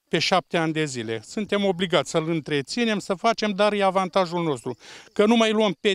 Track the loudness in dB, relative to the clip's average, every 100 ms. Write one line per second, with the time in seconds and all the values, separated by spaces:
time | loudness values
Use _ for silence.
0 | -4 -2 2 0 0 -2 -2 -2 -4 -4
1 | -6 -6 -8 -8 -4 -2 0 -2 0 0
2 | 0 -2 -2 -4 -2 -4 -4 -2 -2 -2
3 | -4 -2 0 0 -2 0 0 2 2 2
4 | 0 0 0 0 -2 -2 -6 -10 -14 -20
5 | -10 2 4 6 4 2 0 0 -2